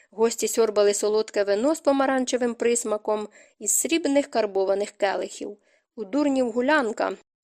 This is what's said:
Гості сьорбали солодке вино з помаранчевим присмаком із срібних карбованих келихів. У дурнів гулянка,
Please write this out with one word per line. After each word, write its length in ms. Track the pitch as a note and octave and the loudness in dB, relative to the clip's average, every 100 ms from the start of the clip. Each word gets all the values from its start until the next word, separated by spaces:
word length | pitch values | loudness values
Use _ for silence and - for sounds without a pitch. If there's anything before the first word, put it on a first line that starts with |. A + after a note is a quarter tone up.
| _ | _
Гості 340 | F#3+ A3+ - A3 | -2 0 0 -2
сьорбали 460 | A#3+ A3+ G#3 G3+ | 0 2 4 2
солодке 500 | G#3 G#3 G#3+ G#3+ G#3+ | 2 0 0 0 -2
вино 300 | G3 G3+ C4 | 0 2 2
з 60 | - | 0
помаранчевим 760 | - C#4 C4+ C4 B3 A#3+ B3 | 2 2 2 0 0 -2 -2
присмаком 720 | A#3 A#3+ A#3 G#3+ G#3+ G#3 G#3+ G#3 - - - | 0 0 0 -2 -4 -2 -4 -4 -12 -20 -10
із 200 | G#3 - | -2 -2
срібних 520 | B3+ E4 D#4+ C#4 C#4 | 0 0 2 0 0
карбованих 600 | B3 G#3+ F#3+ F#3+ G3 G#3 | 0 0 0 0 0 -2
келихів. 640 | - G3 F#3 F#3+ - - G#3 _ _ _ - | -2 -2 -2 -6 -10 -12 -14 _ _ _ -14
У 80 | |
дурнів 460 | G3+ C4 D4 C4+ B3 | -6 0 2 2 0
гулянка, 640 | A3 B3+ D#4 A#3 A3+ F#3+ F#3+ _ _ | 0 0 2 0 -2 -4 -4 _ _